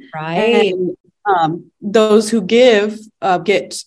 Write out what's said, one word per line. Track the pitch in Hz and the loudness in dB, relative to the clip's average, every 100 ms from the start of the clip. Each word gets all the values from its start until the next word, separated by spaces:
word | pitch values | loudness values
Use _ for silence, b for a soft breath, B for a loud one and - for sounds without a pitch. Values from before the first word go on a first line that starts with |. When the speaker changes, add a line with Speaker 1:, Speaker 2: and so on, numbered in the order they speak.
| - | -18
Speaker 1:
Right. | 156 160 170 220 - - | -14 -6 -2 0 2 0
Speaker 2:
And, | 185 175 - _ _ | -2 -6 -8 _ _
um, | 208 180 160 175 - _ | -2 0 0 -4 -12 _
those | 208 220 214 214 220 | -2 0 4 2 2
who | 226 | -4
give, | 180 226 254 208 214 214 - _ | 0 4 4 4 0 -6 -16 _
uh, | 196 180 | -4 -2
get | 175 196 - - | 0 -2 -4 -14